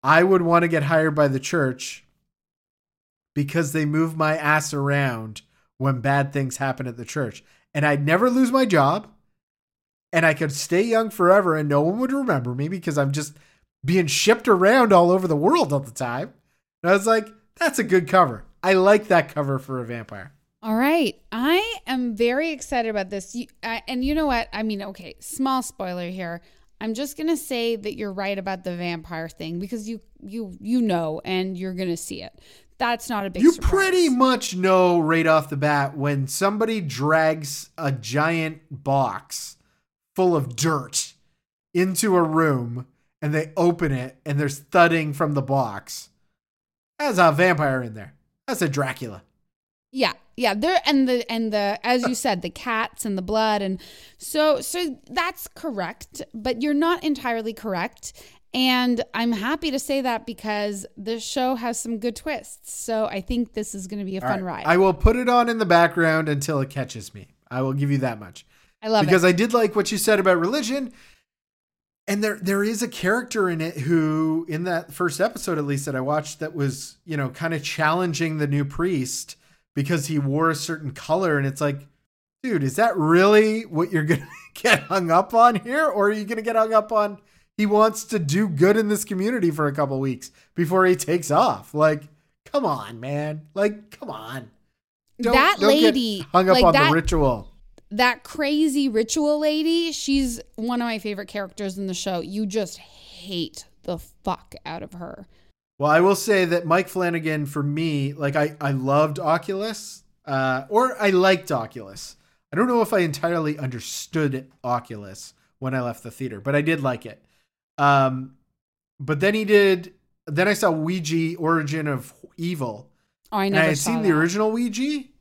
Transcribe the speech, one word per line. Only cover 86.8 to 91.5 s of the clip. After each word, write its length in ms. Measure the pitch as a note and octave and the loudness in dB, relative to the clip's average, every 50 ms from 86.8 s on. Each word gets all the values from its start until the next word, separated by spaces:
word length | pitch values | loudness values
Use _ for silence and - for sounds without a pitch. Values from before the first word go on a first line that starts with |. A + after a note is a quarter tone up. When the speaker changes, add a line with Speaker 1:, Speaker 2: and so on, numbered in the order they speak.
| G#3 A3 | 2 2
Speaker 1:
on 260 | A#3 G#3+ G#3 G3+ G3+ - _ _ _ _ _ _ _ | 0 0 0 0 -4 -10 _ _ _ _ _ _ _
he 80 | - G#3 | -2 0
wants 380 | G3+ G#3 G#3 G#3+ A3 G#3+ - - | 2 4 4 4 4 2 -2 -10
to 160 | - A3 G#3 | -4 -4 -2
do 280 | E3 C#3 C#3+ F#3+ A3 | 0 0 2 2 2
good 300 | G3+ D#3+ C3+ E3+ F#3+ G#3 | 0 2 4 4 4 6
in 100 | A3 A3 | 4 2
this 160 | G#3 G#3 G3+ - | 0 -2 -2 -2
community 460 | - G3+ F#3 F#3+ A3 B3+ A#3+ F3+ E3+ | -6 -4 -2 -2 -2 0 0 0 0
for 160 | D3+ D#3 D3+ | 0 0 -2
a 80 | D3 C#3 | -2 0
couple 260 | D3+ D3 C3+ C3+ C3+ | -2 -2 -2 -2 -4
weeks 300 | C3+ C3+ B2+ A#2+ - - _ _ _ _ _ | -2 -4 -4 -6 -10 -20 _ _ _ _ _
before 320 | - F3 D#3 F#3 F#3+ F#3 | -4 -2 2 4 4 6
he 100 | F#3 F3+ | 4 4
takes 360 | F3+ - - E3+ F3 D#3 - | 2 0 -2 -2 -2 0 0
off? 420 | C#3+ E3 A#3 A#3 | 2 2 2 2